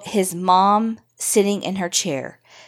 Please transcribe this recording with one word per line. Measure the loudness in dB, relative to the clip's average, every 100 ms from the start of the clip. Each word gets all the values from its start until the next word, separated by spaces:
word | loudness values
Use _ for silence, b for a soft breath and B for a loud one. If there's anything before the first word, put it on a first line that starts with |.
his | 2 -2 -2 -2
mom | 2 4 4 2 0 -6 _ _
sitting | -2 2 2 0
in | -4 -6
her | -4
chair, | -4 -4 -6 -8 -14 b b